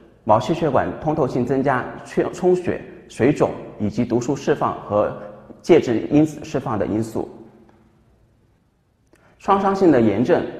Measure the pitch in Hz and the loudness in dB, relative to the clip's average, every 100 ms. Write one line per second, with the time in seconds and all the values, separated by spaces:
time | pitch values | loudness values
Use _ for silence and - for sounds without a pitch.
0 | - _ - 110 - 160 160 127 87 - | -20 _ 2 2 2 -2 0 0 0 -4
1 | 156 156 123 135 120 135 135 127 - - | -4 0 0 0 0 0 0 -2 -4 -12
2 | - - - - 185 180 - - - - | -6 -2 -2 0 2 2 0 -6 -10 -20
3 | - - 123 147 90 80 - - 104 110 | -16 0 0 2 0 -2 -14 -6 -4 -2
4 | 120 113 127 139 - 139 127 - - 104 | -2 -2 -2 -4 -2 -2 -2 -4 -2 0
5 | 80 73 - - - - - 160 127 110 | 0 -4 -14 -18 -20 -8 4 4 4 -2
6 | - 147 156 - - 139 139 107 87 104 | 2 2 2 -2 -8 -6 -4 -4 -2 -2
7 | 110 - - - - - _ _ _ _ | -4 -6 -8 -14 -20 -20 _ _ _ _
8 | _ _ _ _ _ _ _ _ _ _ | _ _ _ _ _ _ _ _ _ _
9 | _ _ _ _ - 196 196 190 185 131 | _ _ _ _ 0 2 2 4 4 6
10 | 113 98 127 151 - | 4 2 2 2 0